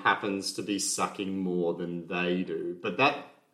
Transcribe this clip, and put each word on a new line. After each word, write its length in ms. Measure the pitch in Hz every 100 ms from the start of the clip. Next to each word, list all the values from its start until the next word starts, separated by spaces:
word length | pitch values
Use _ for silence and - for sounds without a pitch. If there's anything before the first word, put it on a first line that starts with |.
happens 500 | 110 98 107 98 95
to 80 | -
be 160 | 98 101
sucking 580 | - - 90 - 95 95
more 340 | 92 90 85
than 320 | 82 87 87 82
they 360 | 90 87 90
do. 340 | 87 82 85 90
But 180 | 107 92
that 280 | 143 143 - - _